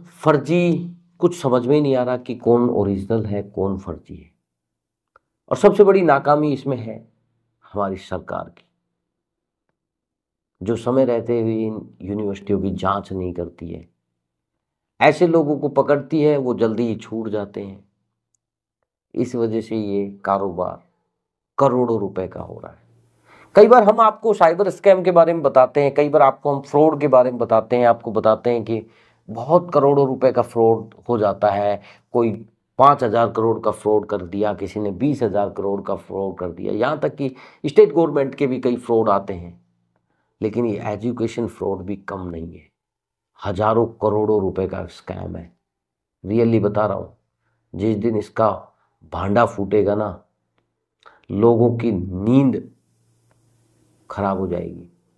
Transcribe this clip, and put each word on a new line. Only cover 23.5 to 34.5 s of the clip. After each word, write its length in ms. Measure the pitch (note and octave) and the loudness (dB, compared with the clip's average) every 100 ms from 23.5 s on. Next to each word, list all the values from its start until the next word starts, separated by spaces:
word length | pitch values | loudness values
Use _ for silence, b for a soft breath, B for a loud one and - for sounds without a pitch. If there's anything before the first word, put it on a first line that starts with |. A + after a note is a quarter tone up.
कई 120 | G3 G#3 | 6 8
बार 160 | B3 | 8
हम 160 | G#3 A3 | 6 4
आपको 320 | A3 G#3+ A3+ | 2 2 -2
साइबर 360 | G#3 E3+ E3+ G3 | 4 4 4 -2
स्कैम 320 | - G3+ F#3 | 2 4 4
के 80 | F3+ | 4
बारे 220 | E3+ E3 | 4 4
में 100 | E3+ | 4
बताते 400 | C#3 C3 B2+ D3 | 2 4 4 4
हैं, 100 | C#3+ | 0
कई 140 | C#3 D3 | 2 2
बार 140 | D3 | 4
आपको 320 | C3+ C3+ D3 | 4 2 -4
हम 60 | C#3+ | -4
फ्रॉड 380 | C#3+ C#3+ D#3 D3+ | -2 2 2 2
के 80 | D3 | 4
बारे 220 | B2+ B2 | 4 4
में 80 | B2 | 0
बताते 380 | A#2+ A2+ - B2 | 0 0 2 2
हैं, 100 | A#2+ | 2
आपको 260 | A#2 A#2 | 2 -2
बताते 380 | G#2+ A2 A2 A#2+ | -2 0 0 0
हैं 120 | A#2+ | -2
कि 160 | G#2+ A2+ G#2+ b b b - | -4 -6 -8 b b b -16
बहुत 420 | A2 A#2+ F3 F3 | -14 0 0 2
करोड़ों 320 | D3 C#3 C#3+ C#3 | 2 4 2 0
रुपए 240 | B2+ C3 | 0 0
का 100 | B2 | 0
फ्रॉड 500 | A#2 A#2 A2+ A2 G2+ - - | -2 2 2 2 -4 -18 -4
हो 100 | A#2+ | -2
जाता 320 | G#2 G2 - | 0 0 0
है, 300 | G2 G#2 G2+ B B _ | 0 -2 -4 B B _
कोई 180 | B2 A#2 G2+ - _ _ - | -2 -2 -4 -14 _ _ 2
पाँच 240 | C3+ C#3+ | 4 4
हजार 260 | B2 A2+ A#2 | 0 0 0
करोड़ 260 | G2 A2+ A2 | 0 0 0
का 100 | A2 | -2
फ्रॉड 340 | G2+ G#2+ G#2+ G2+ | -4 0 0 0
कर 140 | G2+ | -8
दिया, 300 | F2 G2+ G#2 | -6 -4 -4